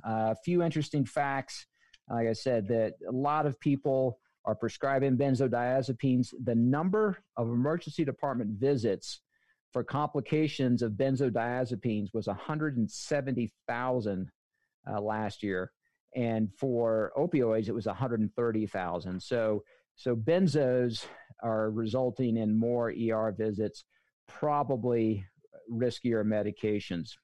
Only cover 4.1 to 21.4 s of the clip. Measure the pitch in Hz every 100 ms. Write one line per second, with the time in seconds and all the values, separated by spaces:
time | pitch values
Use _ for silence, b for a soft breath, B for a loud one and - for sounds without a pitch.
4.1 | - _ _ - 107 113 - 139 135 135
5.1 | 127 139 127 127 120 120 131 127 120 135
6.1 | 127 123 - 127 117 120 143 180 214 214
7.1 | 185 _ - 117 120 139 165 156 - 143
8.1 | - 143 123 107 101 131 143 110 95 -
9.1 | - _ _ _ _ _ 127 - 139 147
10.1 | 147 - 156 156 - 131 120 117 104 135
11.1 | 131 135 117 120 123 123 120 120 107 101
12.1 | 113 104 98 - 156 151 123 104 - -
13.1 | 147 135 123 113 _ - 120 127 127 107
14.1 | 95 95 _ _ _ _ _ - 107 107
15.1 | 107 107 - 104 92 92 _ _ _ _
16.1 | 131 117 113 107 - 135 120 117 110 104
17.1 | - 151 151 117 110 104 110 107 92 131
18.1 | 117 107 - 117 110 107 98 90 87 92
19.1 | 92 - 120 110 107 - b b _ 127
20.1 | 117 110 175 185 147 131 127 120 113 -
21.1 | B B -